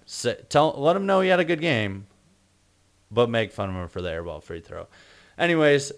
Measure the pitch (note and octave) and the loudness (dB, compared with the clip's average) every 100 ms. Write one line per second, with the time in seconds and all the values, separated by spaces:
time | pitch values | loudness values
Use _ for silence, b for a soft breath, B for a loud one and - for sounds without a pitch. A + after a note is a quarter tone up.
0 | - - A#2+ - - D3 D3+ - D3 F#3+ | -18 -6 -6 -6 -2 2 2 2 0 0
1 | G3 F#3+ F#3 F3+ E3 E3 E3 A#2+ G#2 G2 | 2 2 4 2 2 0 0 0 -2 -6
2 | G2+ _ _ _ _ _ _ _ _ _ | -12 _ _ _ _ _ _ _ _ _
3 | _ A2 A#2+ A#2 G#2+ - G2 F#2 F2 F#2 | _ 0 2 2 -2 -4 -6 -4 -8 -8
4 | F2+ E2 E2+ D2+ - E2+ - E2+ - B | -6 -6 -8 -12 -12 -14 -14 -16 -16 B
5 | B B B B F3 E3 D3+ C#3+ C#3 | B B B B 0 4 4 4 0